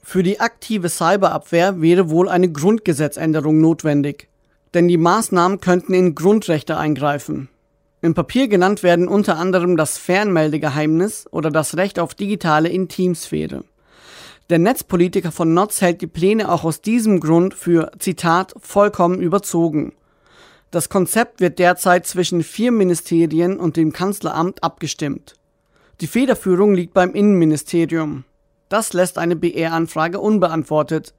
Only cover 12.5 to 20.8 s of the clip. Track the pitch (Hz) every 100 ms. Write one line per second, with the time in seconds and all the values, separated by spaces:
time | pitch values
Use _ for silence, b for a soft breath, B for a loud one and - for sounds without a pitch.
12.5 | 151 165 185 180 - 180 170 - - -
13.5 | 71 - _ B B B B B B _
14.5 | 170 180 254 - 185 180 190 175 - 165
15.5 | 165 208 - 185 175 170 165 185 220 208
16.5 | 170 165 156 - 233 220 190 151 165 185
17.5 | - - 170 156 - - 175 175 165 185
18.5 | - - 202 208 208 175 185 175 190 -
19.5 | 175 165 151 - _ b b b b b
20.5 | b b 175